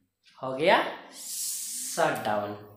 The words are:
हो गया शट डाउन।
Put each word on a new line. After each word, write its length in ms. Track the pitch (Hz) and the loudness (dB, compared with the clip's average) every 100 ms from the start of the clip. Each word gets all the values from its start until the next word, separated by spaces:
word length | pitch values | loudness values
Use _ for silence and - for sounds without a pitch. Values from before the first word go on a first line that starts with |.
| _ _ _ - | _ _ _ -8
हो 100 | 131 | -6
गया 300 | 131 165 240 - - - - - - - - - - - - | 2 6 6 4 -4 -12 -14 -10 -6 -4 -4 -6 -6 -4 2
शट 300 | 156 127 107 | 2 2 0
डाउन। 320 | 104 202 104 - | 0 -2 -6 -12